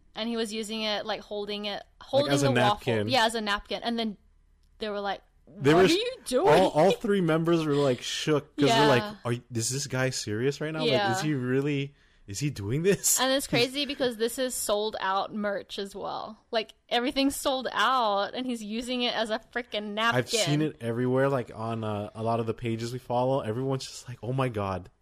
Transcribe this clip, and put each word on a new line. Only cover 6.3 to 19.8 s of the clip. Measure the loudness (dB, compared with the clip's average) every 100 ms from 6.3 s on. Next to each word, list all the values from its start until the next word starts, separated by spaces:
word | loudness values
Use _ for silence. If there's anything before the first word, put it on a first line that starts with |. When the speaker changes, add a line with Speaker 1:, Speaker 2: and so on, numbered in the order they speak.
| 2 6
Speaker 2:
all, | 6 6
all | 6 4
three | 4 2 2
members | 4 2 4 2 4
were, | 2
like, | 4 2
shook | -2 -4 0 0 0 0
'cause | 4
they're | 6 6
like, | 4
Speaker 1:
Yeah. | 2 -8
Speaker 2:
"Are | -6
y-, | -6 -4
is | -4 -4
this | -4 -4
guy | -2 -2
serious | -2 -4 -2 -2 -2
right | -6
now? | -4
Like, | 0
Speaker 1:
Yeah. | 0 0
Speaker 2:
is | 0
he | -2
really, | -2 0 0 2 -2 -4 _ _ _ -12
is | -4
he | -4
doing | -4 -4 0
this?" | 2 2 2 2
Speaker 1:
And | 2
it's | 0 0
crazy | 0 2 0 -4
because | -2 -2 0
this | -4 -2
is | -4 -4
sold | -2 -2 -2 -4
out | -2 -2 -2 -4
merch | -4 -4 -8 -10
as | -10
well. | -8 -8 -8 -10 -14 -4
Like, | -4 -4 -14 -4
everything's | -2 0 0 0 0
sold | -2 -2 -4
out | 0 2 2 2 0 -2 -4
and | -6
he's | -6
using | -6 -8 -4 -2
it | -2
as | -2 -2
a | -4 -6
freaking | -10 -6 -8